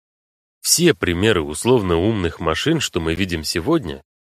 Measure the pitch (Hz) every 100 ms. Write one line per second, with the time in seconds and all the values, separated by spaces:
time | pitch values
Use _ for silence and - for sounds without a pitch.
0 | _ _ _ _ _ _ - - 170 -
1 | 90 85 110 92 73 76 113 127 92 82
2 | 101 107 85 - 82 80 - 165 - 87
3 | 80 82 95 82 78 87 80 165 90 67
4 | _ _